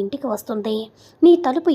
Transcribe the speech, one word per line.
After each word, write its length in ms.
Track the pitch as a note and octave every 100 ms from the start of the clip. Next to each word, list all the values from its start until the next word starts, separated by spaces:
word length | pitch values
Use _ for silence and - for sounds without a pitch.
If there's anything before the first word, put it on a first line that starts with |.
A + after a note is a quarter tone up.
ఇంటికి 260 | G3 C#4 B3+
వస్తుంది, 420 | G#3+ - G#3+ G#3+ A3 A3 _ _ -
నీ 100 | E4+ E4+ D4+
తలుపు 260 | C#4+ E4+